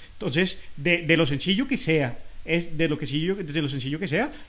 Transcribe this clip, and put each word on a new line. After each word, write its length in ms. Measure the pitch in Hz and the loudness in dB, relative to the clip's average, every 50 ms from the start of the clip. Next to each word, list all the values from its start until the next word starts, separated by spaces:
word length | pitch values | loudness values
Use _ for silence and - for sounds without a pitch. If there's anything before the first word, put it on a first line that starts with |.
| - - - | -16 -16 -12
Entonces, 440 | - 214 165 123 165 185 180 - - - - - | -6 -4 0 2 2 2 0 0 -6 -8 -10 -10
de, 280 | 143 135 175 170 170 165 | -2 2 2 2 2 4
de 120 | 147 165 | 4 4
lo 120 | 160 165 135 | 6 6 4
sencillo 400 | 143 135 - 180 196 214 277 277 | 2 0 0 2 2 2 2 0
que 100 | 269 - | -2 -2
sea, 400 | - 160 160 151 139 120 117 - - - - - - | 2 2 4 4 2 2 -2 -4 -8 -10 -10 -8 -2
es 320 | - 165 170 170 170 160 | 0 0 0 0 0 0
de 140 | 151 165 151 | 2 2 2
lo 80 | 151 147 | 2 0
que 80 | 151 | -2
sí 160 | 123 139 156 | -2 -2 0
yo, 140 | 160 180 196 | 0 0 0
desde 260 | 208 180 147 143 165 | -2 -4 -4 -2 -2
lo 80 | 147 131 | -2 0
sencillo 300 | 139 135 120 135 147 156 | -2 -4 -4 -4 -4 -4
que 80 | 196 143 | -2 0
sea, 240 | 147 190 254 214 - - - | 0 0 0 0 -4 -8 -12